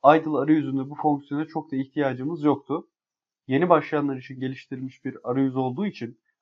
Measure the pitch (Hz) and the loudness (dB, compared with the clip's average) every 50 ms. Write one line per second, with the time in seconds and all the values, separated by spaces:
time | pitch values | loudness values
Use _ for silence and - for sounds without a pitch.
0 | - 147 156 160 156 156 151 127 135 147 156 156 139 135 131 135 131 135 147 - | 8 8 6 6 2 0 -2 0 4 4 4 2 2 -2 -2 -4 -4 -6 -8 -2
1 | - 156 147 139 139 - 147 147 156 151 - 160 147 - 139 131 135 135 _ 151 | 0 0 0 0 -2 -6 -6 -6 -6 -6 -8 -10 -8 -6 -6 -6 -6 -4 _ -2
2 | 143 135 127 123 131 151 170 156 147 151 135 - - - 139 170 - _ _ _ | 0 0 -2 -4 -6 -6 -6 0 2 2 2 2 -2 -6 -6 -6 -6 _ _ _
3 | _ _ _ _ _ _ _ _ _ - 127 143 175 175 175 151 147 - 156 147 | _ _ _ _ _ _ _ _ _ -2 0 0 4 4 4 4 4 0 -2 -2
4 | 143 143 135 127 127 - 135 127 131 131 131 131 - _ 135 131 131 131 131 _ | -2 -2 -4 -6 -10 -14 -10 -8 -8 -8 -8 -10 -12 _ -12 -10 -10 -12 -12 _
5 | _ 135 - - - 120 123 135 135 135 127 135 131 131 127 151 208 196 - - | _ -10 -10 -8 -6 -4 0 0 0 0 0 -2 -2 -2 -2 -4 -4 -6 -4 -8
6 | 120 117 123 _ _ _ _ _ | -12 -12 -12 _ _ _ _ _